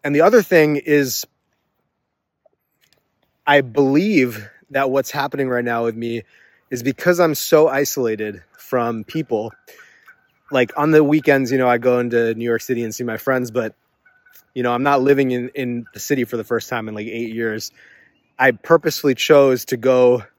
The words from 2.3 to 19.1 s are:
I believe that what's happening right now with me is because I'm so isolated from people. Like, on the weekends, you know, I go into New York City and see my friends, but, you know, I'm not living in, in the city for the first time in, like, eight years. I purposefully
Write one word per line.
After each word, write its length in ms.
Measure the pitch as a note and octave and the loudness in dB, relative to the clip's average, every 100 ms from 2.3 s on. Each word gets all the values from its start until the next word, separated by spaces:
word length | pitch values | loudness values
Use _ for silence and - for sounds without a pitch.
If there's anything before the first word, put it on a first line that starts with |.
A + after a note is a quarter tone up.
| _ _ _ _ _ _ _ _ _ _ _ - | _ _ _ _ _ _ _ _ _ _ _ 2
I 160 | C#3+ | 2
believe 880 | B2+ A2+ C#3 C#3+ G3+ F#3 B2 A2 G#2 _ _ | 2 0 2 2 2 2 0 -4 -16 _ _
that 180 | C3+ C3+ | -4 0
what's 220 | C3+ C3 | -2 -2
happening 360 | D3 C#3 C#3 C3 | -6 -6 -4 -2
right 160 | B2 | -2
now 220 | A#2+ A#2 A#2 | -2 -2 -4
with 100 | A2+ | -4
me 280 | A#2 A#2 - _ _ _ _ | -8 -8 -10 _ _ _ _
is 140 | B2 | -6
because 360 | B2 - F3 F3 | -6 -2 0 2
I'm 160 | E3+ C#3+ | 0 0
so 320 | - D#3 D#3 | 2 4 4
isolated 760 | C3+ C#3+ - A#2+ G#2+ G#2+ F#2+ _ _ | 0 -4 -4 -4 -4 -8 -10 _ _
from 460 | - B2+ A#2 A2+ | -6 -4 -4 -6
people. 500 | G#2+ D#3+ C#3+ A2+ A#2 - _ - - _ _ _ _ _ _ | -8 -8 -4 -6 -6 -14 _ -20 -20 _ _ _ _ _ _
Like, 220 | C3+ B2 - | -2 -2 0
on 140 | D3 | 4
the 120 | D#3 | 4
weekends, 480 | C#3+ D#3 D3 C3+ B2+ | 4 2 2 2 2
you 60 | C3 | 0
know, 100 | B2+ | 2
I 100 | A#2+ | 2
go 220 | B2+ B2 | 2 0
into 340 | A#2+ A#2 A#2 | 0 0 -2
New 120 | A2+ A#2+ | -4 -4
York 160 | A#2 | -4
City 220 | - A#2+ | -4 -6
and 100 | A#2 | -6
see 100 | - | -8
my 140 | A#2+ A2 | -8 -6
friends, 340 | - C3 A#2+ | -2 -2 -2
but, 240 | A#2 A2 _ _ _ _ _ _ _ _ | -4 -6 _ _ _ _ _ _ _ _
you 100 | B2+ | -6
know, 100 | A#2+ | -2
I'm 100 | A#2+ | 0
not 180 | C#3+ C#3 | 0 2
living 300 | C3+ C#3 C3 | 4 2 2
in, 180 | B2 B2 C#3+ | -2 -6 -8
in 300 | B2+ A#2+ A#2 | -6 -8 -10
the 60 | - | -16
city 240 | - C#3 | -4 -4
for 140 | A#2 A#2 | -2 -6
the 60 | |
first 240 | G#2 A#2 - | -4 -6 -4
time 200 | A#2+ A2 | -8 -8
in, 60 | G#2+ | -10
like, 120 | A2 | -10
eight 260 | A2+ A#2 | -8 -8
years. 380 | A2+ A2+ A2 - _ _ _ _ _ _ - | -6 -6 -6 -10 _ _ _ _ _ _ 0
I 140 | C3 | 0
purposefully 640 | A2+ - E3 D#3+ - D3 | 0 2 2 2 -2 -2